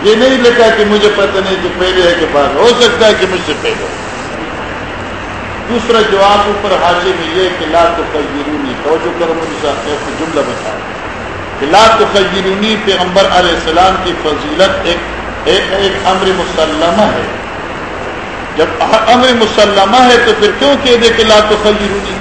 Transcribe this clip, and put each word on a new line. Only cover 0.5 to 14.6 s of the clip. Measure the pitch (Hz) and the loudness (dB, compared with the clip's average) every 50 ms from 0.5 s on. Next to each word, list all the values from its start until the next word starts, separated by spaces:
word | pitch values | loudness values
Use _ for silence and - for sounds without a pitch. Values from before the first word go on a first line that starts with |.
| 233 233 226 220 220 | 4 6 4 4 4
کہ | 214 214 | 2 2
مجھے | 202 208 208 208 208 - | 2 2 2 2 2 2
پتہ | 196 196 190 202 | 2 0 0 0
نہیں | 190 185 190 190 180 180 | -2 -2 -2 -2 -2 -4
کہ | 175 - 180 | -6 -2 -2
پہلے | 185 185 185 185 175 170 | -2 0 2 2 2 2
ہے | 170 170 | 2 2
کہ | 160 147 | 0 0
بعد، | 143 143 143 135 135 | 2 0 0 0 2
ہو | 143 196 240 240 - | 2 4 4 4 4
سکتا | 233 220 - - 220 | 2 2 4 4 4
ہے | 214 202 - | 4 4 2
کہ | 190 170 | 0 -2
مجھ | 185 170 - | -2 -4 -4
سے | - 147 - | -6 -6 -4
پہلے | - 117 107 101 | -4 -4 -4 -4
ہو۔ | 98 - - - - - - - - - - - 82 - - - - - - - - - - - - - - - - - - - - - - - - - | -6 -10 -10 -10 -10 -10 -10 -10 -10 -10 -10 -10 -10 -10 -10 -10 -10 -10 -10 -10 -10 -10 -10 -10 -10 -10 -10 -10 -10 -10 -10 -10 -10 -10 -10 -10 -6 -4
دوسرا | 233 233 - - 226 220 214 214 | -4 -4 0 2 2 2 2 2
جواب | 196 196 196 202 208 208 | 2 4 4 4 4 4
اوپر | 208 - - 208 208 202 185 160 160 | 2 0 -2 -2 -2 -2 0 0 2
حاشیے | 175 175 175 180 190 180 170 | 0 0 0 0 -2 -2 -2
میں | 165 156 160 180 185 | -4 -4 -2 0 0
یہ | 180 175 - | 0 -2 -4
کہ | 165 | -4
"لا | 151 160 170 170 165 170 | 0 2 2 2 2 2
تخیرونی"، | 165 147 - - 151 143 131 135 143 143 147 151 147 139 131 123 110 - | -2 -6 -4 -4 -4 -4 -4 -6 -6 -6 -6 -6 -6 -6 -6 -6 -6 -2
توجہ | 147 160 160 165 175 170 170 | -2 -2 -2 -2 -4 -4 -2
کرو، | 170 160 160 | -2 -2 -2
مجھے | 165 160 - - - | -4 -4 -6 -6 -6
ساتھ | 156 147 135 - - | -4 -4 -4 -4 -6
ایک | 147 147 - - 143 123 120 | -6 -6 -6 -6 -8 -6 -6
جملہ | 160 160 156 147 | -6 -4 -2 -4
بتاؤ | 131 120 - - - - - 101 - - - - - - - - - - - - - - - - | -2 -4 -6 -8 -8 -8 -8 -8 -10 -10 -12 -10 -10 -10 -10 -10 -10 -10 -10 -10 -10 -10 -8 -6
کہ | 135 | -2
"لا | 147 170 202 220 226 226 214 | 2 4 4 6 6 4 4
تخیرونی" | 202 196 - 208 190 185 180 190 185 190 190 196 208 220 220 208 - | 2 2 2 0 0 2 0 -2 -2 -2 0 0 0 -2 -2 -2 0
پیغمبر | 196 190 180 180 180 175 196 190 - | -2 0 0 0 0 2 2 2 4
علیہ | - 180 180 175 | 2 2 2 2
السلام | 165 - - 165 160 175 185 190 185 180 185 | 0 -2 -2 0 2 4 4 4 2 0 -4
کی | 180 180 - - | -4 -6 -4 -4
فضیلت | 156 151 143 - 147 156 165 | -4 -4 -4 -4 -6 0 2